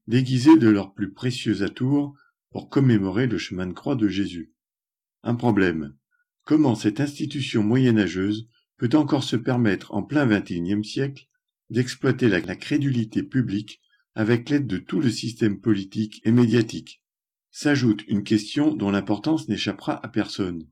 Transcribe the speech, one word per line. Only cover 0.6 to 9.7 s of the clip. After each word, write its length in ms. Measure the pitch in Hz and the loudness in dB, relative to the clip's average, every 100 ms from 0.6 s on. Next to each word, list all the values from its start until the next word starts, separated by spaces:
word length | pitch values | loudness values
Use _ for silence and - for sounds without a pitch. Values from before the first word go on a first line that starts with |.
| 113 | 6
leurs 240 | 101 95 | 4 0
plus 180 | - 101 | -6 -8
précieux 500 | - 127 123 123 95 | -6 -6 -4 -4 -2
atours 540 | 92 - 127 143 143 139 _ _ _ | -4 -4 -2 0 -2 -8 _ _ _
pour 180 | - - | -14 -4
commémorer 580 | 143 135 110 95 95 131 | 2 4 4 2 0 -2
le 100 | 95 | -2
chemin 300 | - 90 92 | -6 -8 -8
de 60 | |
croix 220 | 87 143 139 | -8 -6 -2
de 120 | 104 | 0
Jésus. 460 | 90 95 85 - _ _ _ _ _ _ _ | 0 -4 -8 -14 _ _ _ _ _ _ _
Un 120 | 120 120 | -6 0
problème. 600 | 123 101 92 80 73 - _ _ _ _ - | 2 4 2 0 -6 -12 _ _ _ _ 0
Comment 300 | 151 143 107 | 2 4 2
cette 240 | 107 101 | 0 -2
institution 640 | 139 - - 143 127 117 | -4 -6 -8 -6 -4 0
moyenâgeuse 840 | 104 127 131 110 92 92 98 107 113 _ _ _ | 2 2 4 4 2 0 -2 -4 -8 _ _ _
peut 120 | 120 | 2
encore 300 | 156 143 147 | 2 2 0
se 120 | 117 120 | 0 -2
permettre, 580 | - 123 113 | -2 0 2